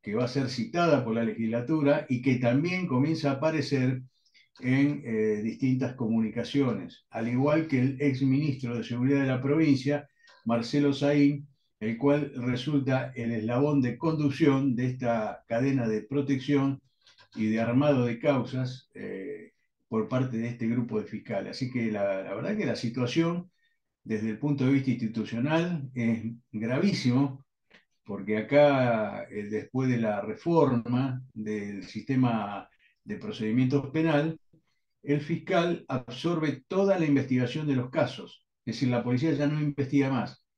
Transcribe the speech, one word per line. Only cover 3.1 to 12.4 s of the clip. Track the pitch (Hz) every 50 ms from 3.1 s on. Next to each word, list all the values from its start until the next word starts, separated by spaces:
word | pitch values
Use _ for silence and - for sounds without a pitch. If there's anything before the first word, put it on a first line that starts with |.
| 160 156 147 139
a | 139
aparecer | 123 151 160 160 151 131 - 143 131 127 127 127 - - - _ _ _ _ _ - _ _ _ -
en, | 127 123 131 135 139 147 147 - -
eh, | 117 113 110 110 107 107 104 107
distintas | 113 113 - 139 131 131 127 127 123 -
comunicaciones, | - 117 107 113 113 110 107 104 117 - - - 143 135 123 107 95 87 - - - _ _
al | - 113 113 117
igual | 123 127 135 147 151 160 156
que | - 139 127
el | 123 139 135 127
ex | 147 143 127 127
ministro | 139 131 131 139 151 151 127 - 127 117 120
de | 113 110
Seguridad | - 120 123 123 135 143 139
de | 135
la | 131 131 120
provincia, | 131 139 147 160 160 147 135 123 - 143 147 147 - _ _ _ _ - - _ _
Marcelo | 110 117 113 113 - - 143 143 143 135
Saín, | - 143 143 147 147 143 139 147 147 - - _ _ _ _ _ _
el | 107 110 113
cual | 113 139 143 143 147 147 - -
resulta | 131